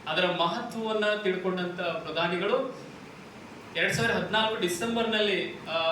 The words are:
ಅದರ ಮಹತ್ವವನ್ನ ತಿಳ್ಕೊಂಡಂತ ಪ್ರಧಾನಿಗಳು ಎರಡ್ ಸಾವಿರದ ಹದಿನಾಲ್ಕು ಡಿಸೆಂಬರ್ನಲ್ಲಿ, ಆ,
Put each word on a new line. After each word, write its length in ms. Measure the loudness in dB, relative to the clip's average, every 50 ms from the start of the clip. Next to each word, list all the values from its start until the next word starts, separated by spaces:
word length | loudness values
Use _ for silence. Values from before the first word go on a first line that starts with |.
| -6 -2
ಅದರ 180 | 0 2 2
ಮಹತ್ವವನ್ನ 800 | 4 4 2 2 2 0 -2 -4 -4 -4 -4 -2 0 0 2 2 2 2 2
ತಿಳ್ಕೊಂಡಂತ 580 | 2 2 2 2 2 0 0 0 -2 -2 -4 -2
ಪ್ರಧಾನಿಗಳು 960 | -2 -2 -2 -2 -4 -4 -2 0 0 2 2 0 2 2 2 2 0 -2 -6 -10 -12 -14 -14 -16 -16 -16 -16 -16 -16 -16 -16 -16 -16 -16 -16 -16 -14 -6 -2
ಎರಡ್ 160 | 0 2 2
ಸಾವಿರದ 220 | 2 2 2 2 2
ಹದಿನಾಲ್ಕು 460 | 0 0 2 2 2 2 2 2 0
ಡಿಸೆಂಬರ್ನಲ್ಲಿ, 960 | 0 0 0 0 -2 0 2 2 2 2 2 2 2 2 2 0 -2 -4 -6 -8 -6 -2
ಆ, 80 | 0 2 2 2